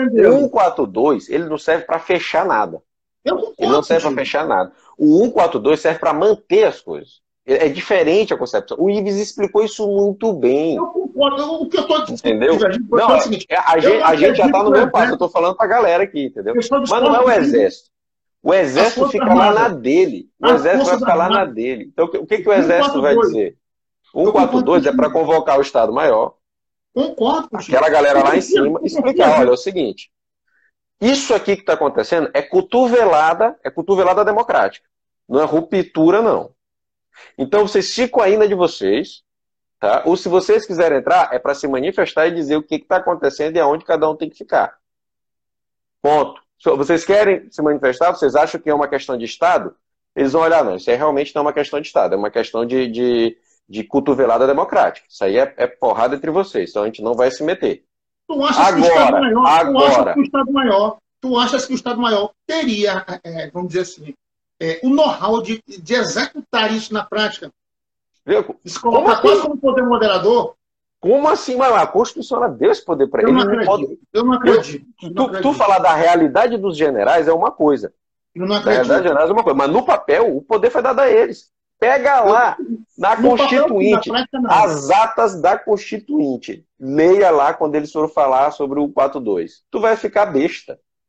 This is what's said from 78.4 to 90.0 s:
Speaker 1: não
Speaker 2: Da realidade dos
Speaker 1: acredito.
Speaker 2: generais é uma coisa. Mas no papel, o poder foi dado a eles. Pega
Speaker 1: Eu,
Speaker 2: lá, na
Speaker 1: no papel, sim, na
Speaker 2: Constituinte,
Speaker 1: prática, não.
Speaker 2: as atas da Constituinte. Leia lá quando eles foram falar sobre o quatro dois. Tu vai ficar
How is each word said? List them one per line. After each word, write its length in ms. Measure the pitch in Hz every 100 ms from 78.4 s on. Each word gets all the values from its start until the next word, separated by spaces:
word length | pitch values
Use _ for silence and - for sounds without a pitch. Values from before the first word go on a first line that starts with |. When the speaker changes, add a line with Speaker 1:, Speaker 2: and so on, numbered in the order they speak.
| 185
Speaker 1:
não 80 | 208
Speaker 2:
Da 80 | 220
realidade 80 | 208
dos 120 | 180
Speaker 1:
acredito. 180 | 175 180
Speaker 2:
generais 220 | 143 160
é 20 |
uma 100 | 208
coisa. 160 | 202 139
Mas 120 | 139
no 140 | 180
papel, 520 | 254 254 - 147 226 139
o 40 |
poder 300 | - 220 220
foi 100 | 269
dado 200 | 240 -
a 100 | 269
eles. 400 | 220 233 - _ _ _ _
Pega 400 | 226 269 254 277
Speaker 1:
Eu, 100 | 208
Speaker 2:
lá, 240 | 220 233 - 233 226 - -
na 200 | 190 220
Speaker 1:
no 200 | 254 240
papel, 120 | 277
sim, 20 | 247
na 20 |
Speaker 2:
Constituinte, 520 | 302 214 190 214 -
Speaker 1:
prática, 300 | 233 254 262
não. 100 | 240
Speaker 2:
as 380 | - 208 156 139
atas 500 | 190 226 233 226 185
da 180 | 160 202
Constituinte. 1080 | - 208 - 214 - 294 294 123 - - _ _
Leia 540 | 131 143 165 196 190
lá 200 | 156 143
quando 220 | 165 156
eles 160 | 151 147
foram 180 | 160 143
falar 440 | - 139 131 143
sobre 260 | 151 143 139
o 100 | 143
quatro 300 | 147 139 143
dois. 460 | 117 95 85 - _
Tu 80 | -
vai 160 | 220
ficar 300 | 220